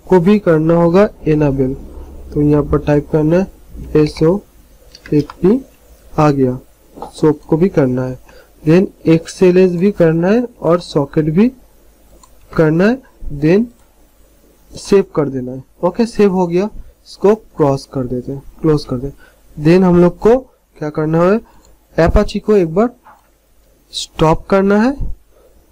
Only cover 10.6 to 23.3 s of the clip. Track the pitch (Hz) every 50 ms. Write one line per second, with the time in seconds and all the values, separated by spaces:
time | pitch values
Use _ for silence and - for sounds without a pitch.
10.6 | - 156 170 175 170 - - 160 139 143 - 165 156 156 151 180 214 254 262 -
11.6 | - _ _ _ _ _ _ _ _ _ - - - _ _ _ - _ - -
12.6 | 165 156 156 165 185 214 247 262 - _ _ _ - - 143 143 143 156 175 208
13.6 | 240 240 - _ _ _ _ _ _ _ _ _ _ _ _ _ _ _ _ _
14.6 | _ _ - - - - 202 196 190 - _ - 147 139 135 131 127 123 127 135
15.6 | - _ _ _ - 175 175 - 233 220 - - 208 202 180 185 185 175 170 175
16.6 | 196 220 - - - - - _ _ - - - - 190 220 220 - - _ -
17.6 | 156 139 135 135 - - - 139 127 123 127 123 123 - 139 139 - - - -
18.6 | - 160 151 147 147 - 131 120 127 139 139 - - _ _ _ _ _ - -
19.6 | 147 156 170 185 190 180 175 175 175 175 175 - - 208 240 262 262 - _ _
20.6 | _ _ _ - 156 151 151 160 156 156 160 165 175 180 202 233 - _ _ -
21.6 | _ _ - _ _ _ _ - 160 175 - 214 208 - - 202 - - 214 202
22.6 | 180 160 160 185 226 247 - _ _ - - _ _ _